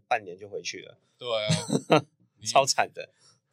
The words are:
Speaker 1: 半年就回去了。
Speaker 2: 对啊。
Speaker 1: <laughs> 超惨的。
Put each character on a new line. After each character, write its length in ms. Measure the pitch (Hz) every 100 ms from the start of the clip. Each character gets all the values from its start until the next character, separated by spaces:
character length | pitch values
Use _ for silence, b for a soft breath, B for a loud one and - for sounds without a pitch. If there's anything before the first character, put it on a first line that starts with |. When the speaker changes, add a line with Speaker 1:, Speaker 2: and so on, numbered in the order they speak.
| -
Speaker 1:
半 160 | 117
年 140 | 95 92
就 100 | 101
回 140 | 92
去 180 | 85 90
了。 160 | - - _ _
Speaker 2:
对 100 | 123
啊。 800 | 110 107 - - - - 156 -
Speaker 1:
<laughs> 380 | _ _ _ 107
超 200 | 135 135
惨 240 | - 92
的。 200 | - - b b b _